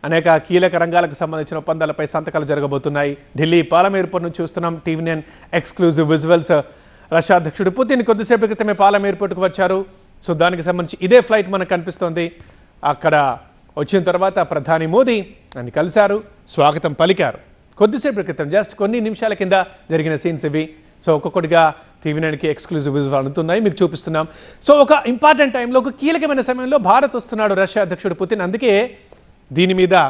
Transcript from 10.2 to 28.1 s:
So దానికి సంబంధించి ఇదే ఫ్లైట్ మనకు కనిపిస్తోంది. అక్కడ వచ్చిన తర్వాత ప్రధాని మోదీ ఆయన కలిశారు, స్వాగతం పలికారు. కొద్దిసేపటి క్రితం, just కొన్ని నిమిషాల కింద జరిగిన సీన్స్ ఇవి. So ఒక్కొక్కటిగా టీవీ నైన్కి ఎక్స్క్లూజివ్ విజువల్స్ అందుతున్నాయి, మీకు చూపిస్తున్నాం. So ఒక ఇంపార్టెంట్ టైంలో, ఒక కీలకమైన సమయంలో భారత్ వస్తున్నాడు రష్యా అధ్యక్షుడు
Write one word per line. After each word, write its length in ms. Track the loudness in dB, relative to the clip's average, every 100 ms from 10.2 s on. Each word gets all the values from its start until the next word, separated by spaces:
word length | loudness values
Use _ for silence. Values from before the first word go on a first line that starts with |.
| -6
So 60 |
దానికి 300 | 0 0 0
సంబంధించి 420 | -4 -4 -4 -4 6
ఇదే 160 | 6
ఫ్లైట్ 280 | 6 0 0
మనకు 200 | -4 -2
కనిపిస్తోంది. 640 | -4 -4 -6 -6 -4 -6 -8 -20 -20 _ _
అక్కడ 540 | -4 0 2 2 2 -2 -10 _ _ -8
వచ్చిన 260 | -2 0
తర్వాత 360 | 2 0 0 0
ప్రధాని 480 | -2 -4 -2 -2 2
మోదీ 400 | 2 2 0 -4 -18 _ -14
ఆయన 120 | -6
కలిశారు, 540 | -4 0 2 2 0 -6 _ -12
స్వాగతం 460 | 2 2 2 -6
పలికారు. 440 | -2 0 2 0 -4 -18 _ _ 0
కొద్దిసేపటి 460 | 0 2 -4 -4
క్రితం, 260 | -6 -6 -2
just 260 | -2 -2 -4
కొన్ని 240 | -2 -2
నిమిషాల 340 | -4 -4 -4
కింద 180 | -4 0 0 0 -10 _
జరిగిన 240 | -2 -2 -2
సీన్స్ 300 | -4 -4 -4
ఇవి. 240 | -2 -4 -10 _ _ 0
So 60 |
ఒక్కొక్కటిగా 640 | 0 0 -4 2 4 4 0 -20 _
టీవీ 160 | -6 -4
నైన్కి 280 | -4 -2 -4
ఎక్స్క్లూజివ్ 480 | -4 -6 -4 -2 -2
విజువల్స్ 220 | 0 -2
అందుతున్నాయి, 440 | -2 -4 -2 0
మీకు 220 | 0 0
చూపిస్తున్నాం. 440 | -2 -2 -4 -4 -4 -10 -20 -8 4
So 60 |
ఒక 300 | 6 6 4 2
ఇంపార్టెంట్ 460 | 2 4 4 2
టైంలో, 260 | 0 0 0
ఒక 100 | 0
కీలకమైన 520 | -4 -2 0 0 -2
సమయంలో 360 | -2 -4 0 0
భారత్ 380 | 4 4 4 -4
వస్తున్నాడు 380 | -8 -2 0
రష్యా 300 | 2 0 0
అధ్యక్షుడు 300 | -2 -4 -6